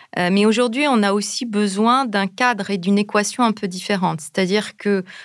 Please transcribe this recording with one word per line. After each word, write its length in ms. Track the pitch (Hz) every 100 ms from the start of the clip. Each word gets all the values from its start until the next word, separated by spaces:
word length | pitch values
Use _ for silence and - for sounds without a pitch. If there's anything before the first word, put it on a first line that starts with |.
| - -
Euh, 120 | 180
mais 160 | 196 208
aujourd'hui, 380 | 220 247 233 294
on 140 | 240
a 100 | 202
aussi 320 | 202 202 - 240
besoin 600 | 208 208 190 226 254 262
d'un 200 | 202 196
cadre 460 | - 254 220 202
et 80 | 202
d'une 180 | 175 202
équation 460 | 208 208 208 -
un 80 | 240
peu 160 | 208 202
différente. 520 | 180 - 202 180 160
C'est-à-dire 580 | - - 185 208 208 -
que 260 | 208 202 180 -